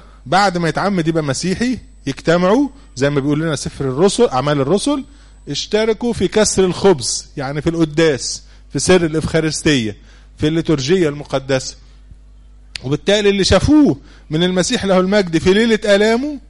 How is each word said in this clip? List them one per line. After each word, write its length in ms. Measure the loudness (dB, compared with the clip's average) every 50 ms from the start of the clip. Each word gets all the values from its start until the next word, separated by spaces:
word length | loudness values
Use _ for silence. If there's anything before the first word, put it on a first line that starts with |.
| -8 -20 -20 -20 -6
بعد 320 | -2 0 2 2 2 0 0
ما 120 | -2 -2
يتعمد 380 | -2 -2 -2 -2 -2 0 0 0
يبقى 160 | 0 -2 -2
مسيحي، 540 | -2 -4 -4 -4 -4 -2 -2 -2 -4 -4 -6 -8 -18 -20 -12 -10 -8
يجتمعوا 600 | -8 -4 0 0 2 2 4 2 2 2 2 -2 -4 -12 -20 -18 -6
زي 140 | -2 -2 0
ما 100 | 0 0
بيقول 200 | 0 0 -2 0
لنا 160 | -2 -2 -4
سفر 300 | -4 -6 -10 -8 -6 -6
الرسل، 380 | -6 0 2 0 2 2 2 0 2
اعمال 340 | 2 0 0 0 0 0
الرسل: 420 | 0 0 0 0 0 -2 -2 -4 -4 -10 -18 -20 -20 -20 -20 -20 -14 -10
"اشتركوا 640 | -10 -10 -6 -4 -2 0 0 0 -2 -2 -2 -4 -2
في 140 | -2 -2 0
كسر 380 | 2 2 0 2 2 0 0
الخبز"، 600 | 0 0 2 2 2 2 2 0 -6 -6 -8 -10 -12 -12 -10
يعني 240 | -10 -8 -8 -4
في 80 | -4 -4
القداس، 760 | 0 0 -2 0 2 2 2 2 2 0 -4 -8 -10 -12 -14 -20 -20 -20 -20 -10 -8
في 60 | -6
سر 260 | 0 2 2 2 2
الافخارستيه، 920 | 0 -2 -4 -4 -2 -2 -2 -2 -2 -4 -2 0 0 0 0 0 -4 -8 -10 -18 -20 -20 -20 -20 -20 -8 -4
في 100 | -2 -2
الليتورجيه 640 | 0 -2 0 0 -2 -2 0 0 2 2 2 0
المقدسه. 680 | -2 -6 -8 -6 -6 -6 -2 -2 -2 -2 -2 -6 -14 -18 -20 -20 -20 -20 -20 -20 -20 -20 -20 -20 -20 -20 -20 -20 -20 -20 -20 -18 -18 -14 -6
وبالتالي 460 | -6 -6 -4 0 0 0 2 2 2
اللي 140 | 2 2 2
شافوه 540 | 2 2 2 4 4 6 6 6 4 2 -2 -6 -16 -20 -20 -12 -6
من 140 | -2 0 0
المسيح 420 | 0 0 0 0 -2 -2 -4 0
له 140 | 2 2 2
المجد 380 | 2 2 2 0 0 0 -2 0
في 160 | 2 4 4
ليله 260 | 4 4 2 2 0 2
الامه 540 | 2 2 4 4 2 2 0 -2 -6 -8 -10 -14